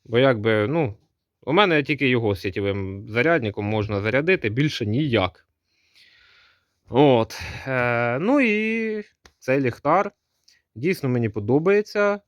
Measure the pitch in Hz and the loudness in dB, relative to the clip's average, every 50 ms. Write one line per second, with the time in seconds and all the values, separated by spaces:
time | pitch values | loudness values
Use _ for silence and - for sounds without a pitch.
0 | _ - 117 120 135 135 127 107 104 113 110 107 104 113 151 170 151 104 101 - | _ -2 2 4 4 4 2 2 0 0 2 2 0 0 0 -2 -2 -2 -4 -10
1 | _ _ _ _ _ _ _ _ _ - 151 190 208 185 160 147 139 156 151 131 | _ _ _ _ _ _ _ _ _ 0 2 2 2 4 2 0 0 -2 -2 0
2 | 143 127 127 117 117 104 101 - - 101 92 110 98 98 98 101 95 95 95 101 | 0 0 2 2 0 0 -2 -2 -4 -6 -4 -2 -2 -2 -2 -2 -4 -6 -8 -10
3 | 107 113 107 117 127 160 170 156 117 104 - 110 104 104 110 107 101 104 104 98 | -12 -6 -2 0 0 2 2 0 0 -4 -4 -4 -4 -2 -2 -2 -2 -2 -4 -2
4 | 101 110 117 139 151 175 190 - - 107 107 127 151 147 - - 117 104 107 135 | -2 0 -2 0 0 0 0 0 -2 -4 -2 0 -2 -2 -2 -4 -4 -2 -2 -2
5 | 160 143 117 104 92 90 - _ _ _ _ _ _ _ _ _ _ _ _ _ | 0 0 2 2 0 0 -4 _ _ _ _ _ _ _ _ _ _ _ _ _
6 | _ _ _ _ _ _ _ _ _ _ _ _ _ _ _ _ _ _ 113 127 | _ _ _ _ _ _ _ _ _ _ _ _ _ _ _ _ _ _ 4 6
7 | 151 143 127 117 113 - - - - - - - - 135 131 127 120 120 120 117 | 6 6 6 4 2 0 -6 -10 -12 -12 -12 -12 -8 -6 -4 -2 0 0 0 0
8 | 120 117 120 135 175 226 285 294 262 226 208 214 220 220 220 226 226 220 214 208 | 0 -2 -2 -2 0 0 2 2 2 2 0 0 -2 -2 -4 -4 -4 -4 -6 -8
9 | 208 - _ _ _ - _ _ - - 131 143 135 120 113 - - 143 165 190 | -10 -12 _ _ _ -20 _ _ -2 0 0 2 2 0 -4 -2 0 0 2 2
10 | 202 202 - _ _ _ _ _ _ _ _ _ _ _ _ 110 131 185 185 - | 0 -2 -6 _ _ _ _ _ _ _ _ _ _ _ _ -6 -4 -4 -2 -2
11 | - 131 123 120 117 107 - 110 104 110 127 147 160 190 202 208 208 - - 208 | -2 -2 0 0 0 -2 -2 -4 -2 0 0 2 2 2 2 2 0 -2 -2 -2
12 | 208 202 202 202 - | 0 0 -2 -4 -8